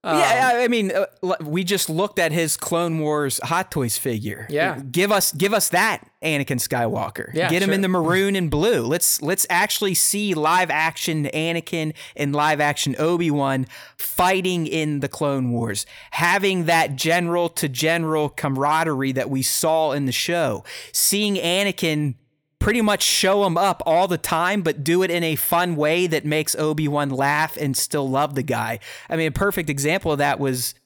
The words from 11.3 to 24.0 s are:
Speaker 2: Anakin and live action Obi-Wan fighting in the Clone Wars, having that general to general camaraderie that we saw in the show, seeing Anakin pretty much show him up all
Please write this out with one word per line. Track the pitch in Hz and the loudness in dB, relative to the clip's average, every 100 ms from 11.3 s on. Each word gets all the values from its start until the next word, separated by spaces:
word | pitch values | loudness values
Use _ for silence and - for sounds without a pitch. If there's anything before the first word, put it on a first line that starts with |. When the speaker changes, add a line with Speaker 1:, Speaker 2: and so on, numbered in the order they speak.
Speaker 2:
Anakin | 151 165 170 160 175 156 156 - | -2 -2 -2 -4 -4 -4 -6 -14
and | - 143 143 | -6 -2 2
live | 151 151 | 2 2
action | 147 143 143 123 | 2 0 -2 0
Obi-Wan | 156 175 170 147 135 131 131 - - - | 0 2 2 0 0 0 -2 -8 -20 -10
fighting | - - 180 190 185 180 156 | -8 2 2 2 0 0 0
in | 160 151 147 | -2 -2 -2
the | 139 | -4
Clone | - 147 139 127 | -2 -2 0 0
Wars, | 120 113 104 - - - | 0 -2 -4 -8 -14 -12
having | - 170 196 196 185 160 | -2 2 2 2 0 2
that | 165 156 | 4 2
general | 135 160 170 170 175 170 | 0 0 2 2 0 0
to | - 151 | -2 -4
general | 127 156 170 160 156 151 | 0 0 0 0 0 0
camaraderie | - 147 135 139 156 165 135 135 | -2 -4 0 2 2 2 0 0
that | 131 123 | -2 -2
we | 131 | -2
saw | 127 - 165 160 156 | -2 0 2 2 2
in | 143 135 | 0 -2
the | |
show, | 120 - 175 147 104 - - - | -2 -2 0 0 -2 -8 -16 -8
seeing | - - 196 208 | -2 0 2 0
Anakin | 196 170 180 202 180 170 151 147 120 _ _ _ _ - | 0 0 0 0 0 0 0 -2 -4 _ _ _ _ 0
pretty | 233 | 2
much | 220 202 | 2 2
show | - - 190 202 202 | 2 2 2 4 2
him | 170 | 2
up | 196 175 - | 2 0 2
all | 170 | 2